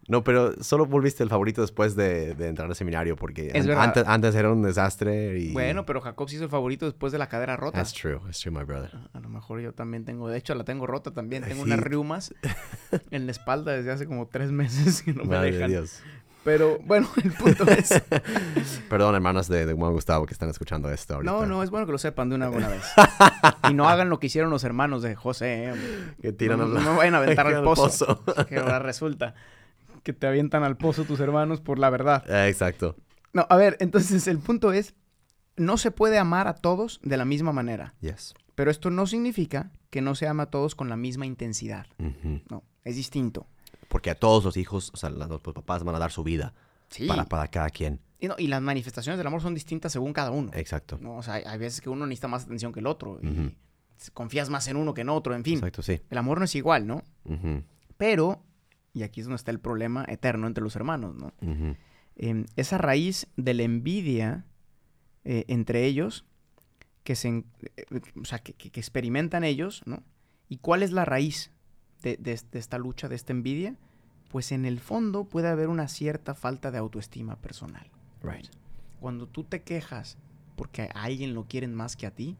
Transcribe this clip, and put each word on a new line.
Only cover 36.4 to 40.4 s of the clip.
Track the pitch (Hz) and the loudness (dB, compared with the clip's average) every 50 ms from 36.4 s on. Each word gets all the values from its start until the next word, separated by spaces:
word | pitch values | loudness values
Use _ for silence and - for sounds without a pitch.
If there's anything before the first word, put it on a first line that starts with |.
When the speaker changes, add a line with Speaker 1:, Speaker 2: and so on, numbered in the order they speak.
| 196 - | 2 0
Speaker 2:
a | 165 | -2
todos | - - 170 180 185 220 226 - - - | 0 0 0 2 0 0 -4 -6 -8 -4
de | 143 135 131 | -2 0 0
la | 123 | 0
misma | 131 143 147 160 165 147 | 0 0 0 0 0 0
manera. | 135 120 117 113 104 - - - _ | 0 -2 -2 -4 -6 -8 -12 -12 _
Speaker 1:
Yes. | - 78 - - - - - _ _ _ _ | -8 -8 -8 -10 -12 -18 -20 _ _ _ _
Speaker 2:
Pero | - 139 147 | 0 2 2
esto | 151 151 - 185 | 2 2 0 -2
no | 175 185 196 | 0 0 0
significa | 185 220 233 240 247 220 208 165 - - 139 190 190 - - _ _ | 0 0 0 -2 -2 -2 -2 -2 -2 -2 -6 -6 -8 -12 -20 _ _
que | - 139 | -6 -4
no | 131 139 139 | -2 -2 -2
se | - 156 151 | -2 -2 -2
ama | 151 151 | -2 -2